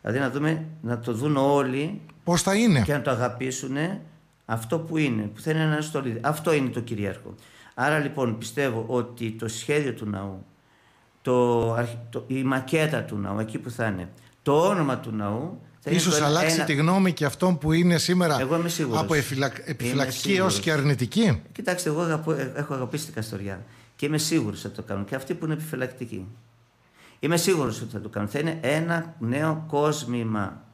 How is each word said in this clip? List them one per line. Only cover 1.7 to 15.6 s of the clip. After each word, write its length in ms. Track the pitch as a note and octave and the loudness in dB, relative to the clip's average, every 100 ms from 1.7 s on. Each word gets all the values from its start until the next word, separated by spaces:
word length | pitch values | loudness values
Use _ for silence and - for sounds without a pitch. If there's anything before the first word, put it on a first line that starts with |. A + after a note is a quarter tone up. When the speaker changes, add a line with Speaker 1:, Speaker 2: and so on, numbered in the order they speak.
| C3 D#3 G#3 - - | 0 -4 -6 -14 -10
Speaker 2:
Πώς 180 | - F3 | 0 2
θα 120 | - | 4
είναι. 260 | G3 A#3 D3+ | 4 6 6
Speaker 1:
και 100 | A2+ | 4
να 100 | D3 | 2
το 80 | B2+ | 0
αγαπήσουνε 880 | A#2+ B2 A#2 B2+ B2+ C3+ C3+ E3 G3+ - - _ _ - | 0 0 -2 -6 -6 -6 -4 -4 -6 -12 -20 _ _ -6
αυτό 320 | A#2 A2+ E3+ | -6 -2 -4
που 180 | D#3+ D#3+ | -2 0
είναι, 260 | D3 A2 | 0 0
που 180 | G#2 G2+ | -4 -6
θα 100 | - | -2
είναι 100 | D#3 | 2
ένα 180 | D#3+ D3+ | 2 2
στολίδι. 400 | D#3 D3 C3 A2+ | 0 -4 -4 -2
Αυτό 300 | C3+ D#3 F3 | -2 0 2
είναι 160 | D#3 C3 | 2 2
το 120 | A2+ | -2
κυρίαρχο. 540 | A#2 G#2+ G2+ F#2 - - - - - | -6 -4 -4 -4 -12 -18 -20 -20 -18
Άρα, 240 | - C3 D3+ | -2 2 2
λοιπόν, 400 | C#3+ D3+ B2 A2 | 0 0 -2 -2
πιστεύω 460 | A2+ - C#3 A2+ A2+ | -6 -2 0 0 -2
ότι 420 | B2 A#2+ A#2 A#2 | -2 -2 -6 -8
το 180 | A2 A2+ | -6 -6
σχέδιο 440 | A2 - D3 C#3 | -6 -2 0 0
του 140 | A2 G#2+ | -4 -6
ναού, 380 | G2+ G2 F#2+ G2 _ _ _ _ _ _ _ | -6 -6 -10 -16 _ _ _ _ _ _ _
το 500 | - B2 A#2+ A#2+ A2+ | 0 4 4 4 2
αρχι-, 260 | A2+ A#2+ A#2 - | 0 -2 -6 -10
το, 140 | - - | -10 -6
η 160 | C3 | -2
μακέτα 600 | C3+ C3 C3 D#3+ D#3 C3+ | 0 0 0 0 2 0
του 140 | A2 G#2 | -4 -6
ναού, 200 | G2+ G2+ | -4 -4
εκεί 200 | A2 A2 | -4 -6
που 120 | - | -10
θα 160 | A2+ A2+ | -4 -2
είναι, 220 | G2 F2 - - _ | -2 -8 -14 -20 _
το 260 | - C#3+ F3 | 2 4 4
όνομα 300 | G3 D3 A#2+ | 4 2 0
του 120 | A2 | -4
ναού, 480 | G#2+ G2+ A2 D#3 G3 | -4 -2 -2 -4 -10